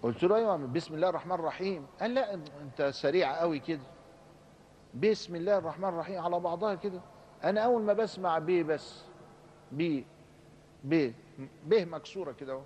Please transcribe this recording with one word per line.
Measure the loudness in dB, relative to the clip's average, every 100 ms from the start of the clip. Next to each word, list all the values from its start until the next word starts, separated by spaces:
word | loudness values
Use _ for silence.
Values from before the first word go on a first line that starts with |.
قلت | 0 2
له: | 4 4
"أيوة، | 4 0
بسم | 0 -4 -4
الله | 0 0
الرحمن | 0 -4
الرحيم". | -4 -2 -4 -4 -4 -8 -6
قال: | -2
"لا، | 0 -2
أنت | -4 -10 -14 -14 -2
سريع | -2 2 2 4 2 2
قوي | 0 0
كده، | -4 -6 -6 -20 -20 -20 -20 -20 -20 -20 -20 -20 -18
بسم | 0 2 2 -2 -6
الله | 2 2
الرحمن | 0 -4 -4
الرحيم | -2 -4 -4
على | 0 0
بعضها | 0 -2 -2
كده، | -2 -4 -8 -14 -20 -20 -4
أنا | 0 2
أول | 4 4
ما | 4
بسمع | 2 2 0 0 0
ب | 2
بس، | 2 2 -2 -4 -18 -20 -20 -20 -20 -20 -20 -12
ب، | -2 0 0 -4 -18 -20 -20 -20 -20 -20 -14
ب، | 0 2 2 -2 -18 -16 -16 -14
ب | 2
مكسورة | 2 4 -6 -10 -8 -8
كده | -8 -8
أهو". | -10